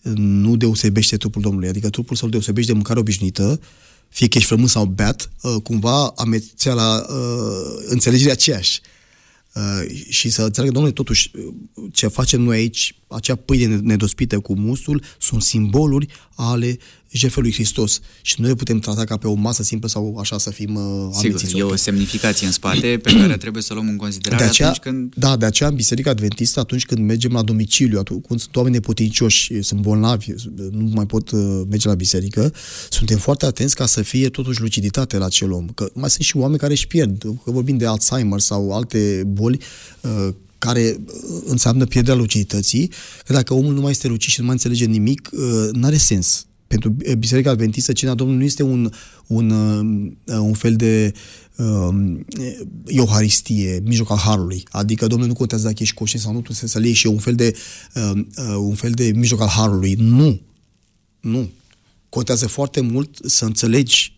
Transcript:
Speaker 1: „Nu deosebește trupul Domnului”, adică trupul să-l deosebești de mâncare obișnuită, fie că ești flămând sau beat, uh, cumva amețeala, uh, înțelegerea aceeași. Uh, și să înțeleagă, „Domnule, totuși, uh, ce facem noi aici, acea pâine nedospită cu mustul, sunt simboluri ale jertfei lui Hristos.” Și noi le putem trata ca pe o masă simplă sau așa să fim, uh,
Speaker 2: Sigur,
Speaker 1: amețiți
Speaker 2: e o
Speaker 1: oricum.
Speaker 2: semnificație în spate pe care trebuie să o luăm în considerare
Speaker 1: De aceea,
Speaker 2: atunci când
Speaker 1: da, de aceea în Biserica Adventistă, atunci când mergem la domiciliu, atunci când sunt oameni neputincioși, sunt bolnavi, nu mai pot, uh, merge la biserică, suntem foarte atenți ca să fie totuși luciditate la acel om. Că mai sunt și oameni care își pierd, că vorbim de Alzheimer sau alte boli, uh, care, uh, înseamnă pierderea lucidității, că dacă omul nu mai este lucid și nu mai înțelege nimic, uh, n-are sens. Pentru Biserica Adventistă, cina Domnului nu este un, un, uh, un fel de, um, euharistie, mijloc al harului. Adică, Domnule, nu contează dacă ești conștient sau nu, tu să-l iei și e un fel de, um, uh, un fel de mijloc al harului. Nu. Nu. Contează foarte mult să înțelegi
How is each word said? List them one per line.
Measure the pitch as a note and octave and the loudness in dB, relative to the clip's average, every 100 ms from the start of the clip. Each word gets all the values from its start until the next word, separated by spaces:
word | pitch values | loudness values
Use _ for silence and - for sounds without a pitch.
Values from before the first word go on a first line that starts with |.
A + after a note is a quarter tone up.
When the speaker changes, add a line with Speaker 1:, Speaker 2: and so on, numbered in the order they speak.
| B2 G#2+ | -4 0
Speaker 1:
„Nu | G#2 G2+ G#2 A#2 | 2 4 4 4
deosebește | A2+ G#2+ G#2+ G#2 G#2+ G#2 | 4 2 2 2 2 0
trupul | G#2+ G#2 | -2 -2
Domnului”, | G#2 G2 F#2 | -2 0 -2
adică | G2 G#2 | -2 -4
trupul | G#2 A#2+ B2 | -4 -6 -4
să-l | A#2 | -2
deosebești | A2 G#2+ G#2+ A#2 | -2 -2 -2 2
de | G#2+ | 0
mâncare | G2+ A#2 | 2 0
obișnuită, | A2 G2 F#2+ - G2 D#3 - _ - _ _ | 0 0 -2 0 0 0 -6 _ -20 _ _
fie | - B2 | 0 2
că | A#2+ | 4
ești | - | 4
flămând | A2 B2 | 4 4
sau | A#2 G2+ | 2 0
beat, | F#2+ G#2 - - - | 0 0 0 -8 -8
uh, | B2+ A2+ | -4 -4
cumva | A2 A#2 A2+ C3+ C3+ | -2 -2 2 2 0
amețeala, | - A2+ A2+ A2 - C3+ B2 A2 A2 - | -2 -2 -2 -4 -4 0 2 2 0 -2
uh, | C#3 B2 A#2+ G#2+ F#2+ D2+ - - | -6 -4 -4 -4 -6 -8 -10 -2
înțelegerea | B2 - B2 C#3 | 2 4 6 6
aceeași. | B2+ - A2 F2+ - - _ _ _ _ _ _ - | 4 0 2 -2 -4 -10 _ _ _ _ _ _ -6
Uh, | G2+ G2 - D3 - | -4 -4 -6 -10 -6
și | - A#2 | -2 0
să | A2+ | 0
înțeleagă, | A2 G#2+ C#3 | 0 0 0
„Domnule, | B2+ D3+ | 2 2
totuși, | A2+ A2 A2+ - - | 0 0 0 0 -6
uh, | - - - - G#2 | -14 -14 -18 -16 -6
ce | - G#2+ | -2 -2
facem | - B2+ B2 | 0 2 2
noi | A#2+ A2+ | 2 2
aici, | A2+ A2 - - _ | 0 -2 -6 -6 _
acea | A#2 - B2 | -8 -4 -4
pâine | - C3+ A#2 G#2 | 0 2 2 2
nedospită | G#2+ G#2+ G#2 - A#2+ G#2 | 2 2 2 0 0 -2
cu | - G2 | -2 -2
mustul, | G#2+ B2+ - C#3+ - - | 0 -2 -2 -4 -4 -2
sunt | - A2 | 0 2
simboluri | - A2+ G#2 A#2+ D3+ C#3 D3 - _ - | 0 2 2 4 4 2 -2 -8 _ -6
ale | A#2 A#2+ A#2+ B2 - - _ | -2 0 -2 -4 -12 -20 _
jertfei | A#2+ C3 C#3 | 0 0 2
lui | A#2 | 0
Hristos.” | A2 G#2+ - G#2+ - - - | 0 -2 0 0 -2 -6 -10
Și | - - | -6 0
noi | A#2 | 0
le | A#2+ | 0
putem | A#2+ A2 | 0 0
trata | G#2+ G#2 | 0 -4
ca | A2 G#2+ | -4 -2
pe | A2 | -2
o | |
masă | G#2 G#2+ A#2+ | 0 0 0
simplă | G#2 A2 G#2+ | -2 -2 -4
sau | G#2+ G#2+ G#2 | -4 -4 -6
așa | G2 G#2 | -6 -4
să | G#2 | -6
fim, | G2 G#2 G#2 | -6 -6 -4
uh, | G2+ G2 F#2+ | -4 -4 -4
Speaker 2:
Sigur, | G2 G#2 | 0 0
Speaker 1:
amețiți | F#2 F#2 | 0 -2
Speaker 2:
e | F#2+ | 0
o | |
Speaker 1:
oricum. | G2 G2 | 0 0
Speaker 2:
semnificație | - G2+ G2+ G#2 A2 G#2 F#2+ | 0 0 0 -2 0 0 0
în | |
spate | F#2 G2 - A#2+ A#2+ | -2 0 0 0 0
pe | - | 4
care | A3+ G3 G#2+ | 6 6 2
trebuie | A#2 A2 | -4 -6
să | G#2+ | -6
o | G#2+ | -4
luăm | A2 | -4
în | G#2 | -4
considerare | G#2 G2 G2+ A#2 | -6 -6 -2 2
Speaker 1:
De | A2+ | 4
aceea, | - D3+ | 4 2
Speaker 2:
atunci | E3+ | 0
când | C3 C3 B2+ - | -4 -6 -6 0
Speaker 1:
da, | C3+ C3 | 0 2
de | A2 | 2
aceea | - D3 | 2 0
în | C#3+ | 0
Biserica | A2+ C#3+ C#3+ | 0 0 0
Adventistă, | A#2 G#2 G#2 A2+ - | 0 -2 -2 -2 -2
atunci | A2+ B2+ - | -2 -4 -2
când | A#2 G#2+ | 0 0
mergem | A2+ B2 | 2 0
la | A#2+ | 0
domiciliu, | A2 A2 A2 - C3 G#2 | 0 0 0 2 2 2
atunci | G2 F2+ - | -2 -8 -6
când | A#2+ | -8
sunt | - C3 | -2 0
oameni | B2+ B2 | 2 2
neputincioși, | G2+ A2 A2 - A2+ - - A2 | 0 0 0 2 2 2 0 -4
sunt | G2 G#2 | -2 0
bolnavi, | G#2 G#2+ A2+ A#2 G#2+ G#2 A#2 - F#2+ | 2 2 2 0 -4 -10 -12 -10 -8
nu | G#2+ A2 | -2 0
mai | A2 G#2 | 0 0
pot, | A2 - | -2 0
uh, | G#2+ G2+ G2 F#2+ | -2 0 -2 -2
merge | G#2 G#2+ | 0 0
la | F#2+ | 0
biserică, | F#2 F#2 G2 G#2+ C#3 - - - - | 0 -2 -2 0 0 -2 -16 -16 -4
suntem | - A2+ G#2+ | 0 2 2
foarte | - C#3+ C#3 | 2 0 0
atenți | - C3+ - | 0 -2 0
ca | B2+ | 0
să | - | 0
fie | G#2 B2+ C3 | 0 0 0
totuși | B2+ B2+ A#2 | -2 -4 -2
luciditate | A2+ G#2 G2+ C3+ C3 G2 | -2 -2 -2 -2 -2 -2
la | F#2 | 0
acel | - G2 | 0 -2
om. | F2+ E2+ | -4 -6
Că | - G#2 | -8 -8
mai | B2+ C3+ | -4 -4
sunt | - | -2
și | D#3 C#3+ | 0 0
oameni | C3 D3 | 0 0
care | C#3+ | 0
își | C#3+ - | -2 0
pierd, | E3+ A#2+ G2 A2 A#2 | 0 0 -2 -6 -8
că | - | -4
vorbim | B2+ C3 C3 | -2 0 0
de | A#2 | 0
Alzheimer | A2 - B2+ G#2+ G2+ | 0 0 0 0 0
sau | - G2+ G2+ G2+ | 0 0 0 -2
alte | B2 G#2+ G#2 F#2+ G2 | -2 0 0 0 -2
boli, | G2+ A2+ C3 - - - - | 0 0 0 -4 -20 -20 -12
uh, | B2+ G#2+ G2 F#2 - _ | -6 -2 -2 -6 -16 _
care, | A#2+ B2 A2+ - - | -2 2 0 -2 -10
uh, | - - E3 - | -14 -12 -10 -2
înseamnă | B2 A#2+ C3 B2+ | 0 2 2 2
pierderea | B2+ A#2+ B2+ | 2 4 4
lucidității, | A2 A2 G2 G2+ G2 A#2+ F3 - - - - | 2 0 0 -2 0 0 -2 -6 -20 -20 -2
că | |
dacă | C3+ B2+ | 0 2
omul | C3 D3 | 2 2
nu | C#3 | 0
mai | C#3 | 0
este | C#3 C3+ | 0 -2
lucid | A2+ - | -2 -2
și | - | -2
nu | A#2+ | 0
mai | B2+ | 0
înțelege | B2 A#2+ A#2 | 0 0 2
nimic, | A2 G#2+ C#3 - | 2 2 0 -6
uh, | - B2+ A2+ G#2+ | -6 -2 0 0
n-are | A#2 C3 D3+ | 2 2 4
sens. | - G2+ F2+ - - _ _ | 4 2 0 -2 -6 _ _
Pentru | A2 A2 A#2+ - A#2+ | 0 0 -2 0 0
Biserica | A2 B2+ C3 | 2 2 2
Adventistă, | A2+ A2+ A2 - | 2 0 0 -2
cina | A#2+ C3 | -2 0
Domnului | A#2+ C3 C3 | 0 0 2
nu | C#3 | 0
este | - | 0
un, | C#3 B2+ A#2 - - - _ | 0 0 -2 -4 -20 -20 _
un, | A2+ A2+ A2 G#2+ G#2+ G#2+ G#2 G2+ - - | 0 2 2 2 0 0 -2 -4 -10 -6
uh, | A2+ | -2
un | G#2+ | 0
fel | G#2+ A#2 A2+ | 0 2 2
de, | A2+ A2 G#2+ G#2 - - - - | 4 4 2 -2 -16 -20 -18 -4
um, | A2+ G2+ F2 G2 G2 E2 - D3+ B2+ - - - - | -2 0 2 2 0 -2 -8 -10 -10 -10 -14 -14 -2
euharistie, | C3 A#2 G#2+ G#2+ - - G#2+ F#2+ F2+ | 2 4 4 2 0 0 -2 0 -2
mijloc | G#2+ A#2 A2 | 0 0 0
al | G#2 | 0
harului. | G#2 G#2 F2+ F2+ - | 2 0 -2 -6 -8
Adică, | G2 G2+ A2 A2+ | -4 -2 0 0
Domnule, | A#2 B2 | 2 0
nu | A#2+ | 0
contează | B2 A2 | -2 -2
dacă | A2 A2 | -2 -2
ești | A2 - | -4 -4
conștient | G#2+ A#2 G#2+ | -6 -4 -4
sau | |
nu, | A#2 | -6
tu | A#2 | -6
să-l | A2 A2+ A2+ | -8 -4 0
iei | A#2 | 2
și | A2+ A2+ | 4 2
e | |
un | G#2+ | 2
fel | A2+ A#2+ | 0 2
de, | A#2+ A2 - - - B2 | 2 0 -12 -18 -12 -4
um, | G#2 G2 G2+ - | -2 -2 -4 -8
uh, | B2 G2+ | -6 -2
un | G2+ G2+ | -2 -2
fel | A#2+ | -2
de | A#2 A#2 G#2+ | 0 2 2
mijloc | A#2+ A2 | 2 2
al | G#2+ | 2
harului. | A2+ A2 G2 G2 | 2 2 2 2
Nu. | G2 A2+ B2 D3+ G2+ - _ _ _ _ _ _ _ | 4 6 8 6 4 -6 _ _ _ _ _ _ _
Nu. | A2 A#2+ G#2 - _ _ _ _ _ | -4 -2 -4 -10 _ _ _ _ _
Contează | - A#2+ A#2+ A#2 | -6 -2 -2 -2
foarte | - C#3 - | -2 -2 0
mult | B2 B2 D3 - C#3+ | 0 -2 -4 -8 -2
să | - A2+ | 0 0
înțelegi | A2 A2+ B2+ C#3 - - | 0 2 2 4 2 0